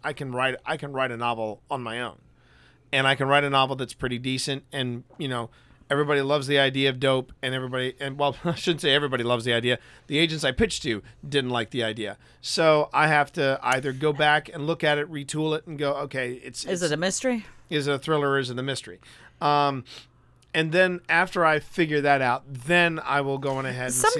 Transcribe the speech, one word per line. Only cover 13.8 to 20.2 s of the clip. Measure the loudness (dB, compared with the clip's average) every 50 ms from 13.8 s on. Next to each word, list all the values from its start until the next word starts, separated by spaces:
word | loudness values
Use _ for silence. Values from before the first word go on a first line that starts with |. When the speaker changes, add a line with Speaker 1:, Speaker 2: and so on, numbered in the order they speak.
| 0 -4 -4
Speaker 1:
go | -2 -2 -2
back | 0 2 4 4 4 2 0 -4
and | -10 -8 -4
look | -4 -4 0 0
at | 0 0
it, | 0 -2 -6
retool | -8 -12 -10 -8 -6 -4 -2 -2 -2
it, | -4 -6
and | -8 -8
go, | -4 -2 -2 -2
"Okay, | -4 -6 -6 -6 -6 -4 -6 -6 -10 -12
it's, | -14 -12 -10 -6
Speaker 2:
Is | -4 -4 -2
Speaker 1:
it's | -2 -2
Speaker 2:
it | -2
a |
mystery? | 0 -2 -2 -2 -2 -2 -2 -2 -4 -6 -10 -20 -20 -10 -4
Speaker 1:
Is | -4 -2 0
it | 0 -2
a | -2
thriller | -2 0 0 0 2 2
or | 0 0
is | -2 -2
it | -6
a | -6 -6
mystery?" | -6 -6 -8 -8 -14 -18 -20 -20 -20 -20 -20 -20 -20 _ -2
Um, | 0 2 4 4 2 2 0 -4 -8 -12 -18 -20 -20 _ _ _